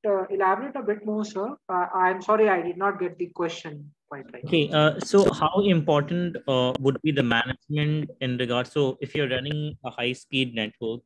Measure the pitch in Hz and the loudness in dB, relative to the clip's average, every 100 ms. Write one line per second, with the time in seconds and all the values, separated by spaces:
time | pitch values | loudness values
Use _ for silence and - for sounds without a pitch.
0 | 320 190 190 277 190 247 277 277 208 208 | 2 0 0 0 2 2 -2 -6 -4 -4
1 | 214 214 208 190 214 - - 180 180 185 | -4 -4 -4 -6 -8 -8 -4 -2 0 2
2 | 185 185 - 214 214 180 170 175 202 190 | 2 2 2 4 6 4 -2 -2 -2 -2
3 | 180 180 175 - 170 - 165 147 147 _ | -6 -6 -8 -4 -6 -6 -12 -14 -16 _
4 | _ 139 - - 147 165 143 151 151 151 | _ -16 -14 -14 0 2 4 4 4 2
5 | - 202 196 - 156 190 202 170 151 147 | 2 4 4 2 2 2 4 2 4 2
6 | 147 175 175 165 - 131 127 127 135 135 | 2 -2 -2 -4 0 2 2 2 0 0
7 | 156 143 123 117 123 127 _ 151 151 151 | 0 0 2 0 0 -8 _ -2 0 -2
8 | 147 - 127 123 123 123 120 151 135 127 | -4 -6 -4 -2 0 -2 -2 0 0 -2
9 | 135 151 139 127 139 151 151 123 127 120 | -6 -2 -2 -2 -4 -6 -6 -8 -12 -4
10 | 120 127 - 131 127 113 107 _ 113 120 | -4 -4 -6 -2 -2 -4 -6 _ -8 -8